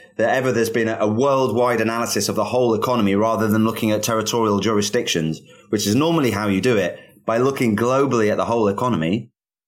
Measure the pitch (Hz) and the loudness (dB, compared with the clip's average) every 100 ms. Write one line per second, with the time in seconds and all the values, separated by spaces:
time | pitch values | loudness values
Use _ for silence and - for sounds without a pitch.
0 | - - 110 127 131 117 113 120 110 110 | -12 -4 0 0 0 0 0 0 -2 -2
1 | 107 107 139 135 123 110 123 117 113 117 | -2 0 0 2 0 0 0 0 -2 -2
2 | 113 107 104 98 101 123 123 107 127 123 | -2 -2 -2 -2 -2 0 0 0 0 0
3 | 101 98 110 107 110 110 110 110 107 107 | 2 2 0 0 0 2 0 0 -2 0
4 | 107 110 107 120 110 101 101 104 101 123 | 0 -2 -2 0 0 0 0 0 0 -2
5 | - 87 80 78 - - - 107 101 107 | -2 -2 -2 -6 -12 -20 -6 -2 0 2
6 | 160 165 127 101 107 95 120 110 87 - | 2 2 0 0 0 0 2 2 0 -4
7 | - - - 117 131 135 120 104 117 135 | -16 -10 -2 0 0 0 0 0 0 2
8 | 139 120 104 90 92 117 101 101 123 98 | 2 2 2 0 0 0 0 0 -2 -2
9 | 82 110 123 _ _ _ | -2 -4 -6 _ _ _